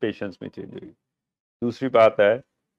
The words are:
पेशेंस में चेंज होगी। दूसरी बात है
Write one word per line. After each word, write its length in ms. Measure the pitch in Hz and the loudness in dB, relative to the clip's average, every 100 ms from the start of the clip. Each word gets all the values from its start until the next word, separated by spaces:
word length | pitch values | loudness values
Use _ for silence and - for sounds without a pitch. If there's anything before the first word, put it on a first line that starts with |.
पेशेंस 360 | 110 107 101 87 | -6 -6 -12 -12
में 80 | 104 | -16
चेंज 240 | - - | -16 -18
होगी। 200 | - - - _ _ _ _ _ _ | -18 -20 -20 _ _ _ _ _ _
दूसरी 280 | 120 117 131 | -8 -6 0
बात 300 | 113 110 110 | 4 4 4
है 180 | 104 120 - _ _ | 2 0 -6 _ _